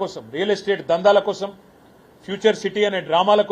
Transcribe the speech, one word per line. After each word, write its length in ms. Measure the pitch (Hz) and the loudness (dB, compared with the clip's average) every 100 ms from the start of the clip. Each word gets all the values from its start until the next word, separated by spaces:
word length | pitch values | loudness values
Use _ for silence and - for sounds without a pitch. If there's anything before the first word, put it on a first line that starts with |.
కోసం, 200 | 190 147 113 139 | -6 -8 -10 -4
రియల్ 180 | 202 196 | -2 -2
ఎస్టేట్ 280 | 196 190 - | -2 -4 -2
దందాల 260 | 170 202 202 208 | 2 4 4 2
కోసం, 220 | - 196 196 _ _ _ _ _ _ | -4 -8 -12 _ _ _ _ _ _
ఫ్యూచర్ 380 | - 196 214 208 | -12 -2 0 0
సిటీ 220 | 190 202 208 | -2 0 0
అనే 120 | 190 151 | 0 0
డ్రామాల 320 | 165 196 208 208 | 0 4 2 2